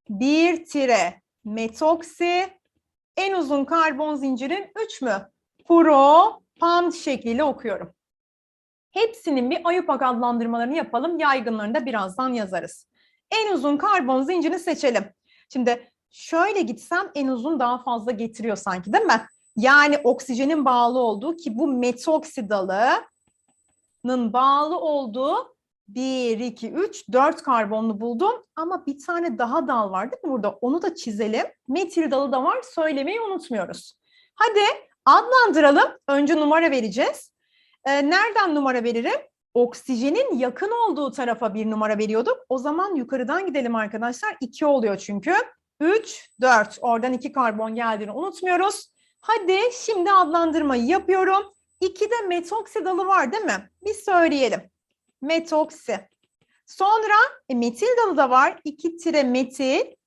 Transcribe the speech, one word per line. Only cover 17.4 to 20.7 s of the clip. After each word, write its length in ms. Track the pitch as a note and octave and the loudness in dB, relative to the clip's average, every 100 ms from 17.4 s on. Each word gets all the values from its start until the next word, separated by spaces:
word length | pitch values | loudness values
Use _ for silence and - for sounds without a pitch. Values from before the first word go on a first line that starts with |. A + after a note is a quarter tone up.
| C4 D4+ | -2 -2
daha 220 | A#3+ B3 | -2 -2
fazla 300 | B3 A#3 G#3+ | -4 -4 -4
getiriyor 440 | G#3+ A3+ A3+ A3+ G#3 | -6 -6 -6 -6 -6
sanki 360 | G3+ F#3 F#3+ | -6 -8 -2
değil 120 | F#4+ | 0
mi? 220 | G4+ A3+ - _ _ - | 2 0 0 _ _ 0
Yani 420 | B3 C#4+ D4 D4 | 6 8 6 4
oksijenin 600 | B3 C4 - A#3+ C#4 D#4 | 2 0 -2 -2 0 2
bağlı 340 | C4 | 2